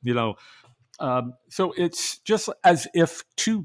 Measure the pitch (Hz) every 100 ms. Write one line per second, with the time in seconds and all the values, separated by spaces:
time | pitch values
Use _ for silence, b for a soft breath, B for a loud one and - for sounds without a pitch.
0 | 123 120 110 - B B B B _ -
1 | 135 127 123 - _ - 185 185 170 -
2 | - - - 214 - - 185 165 - 170
3 | 165 - - - 220 220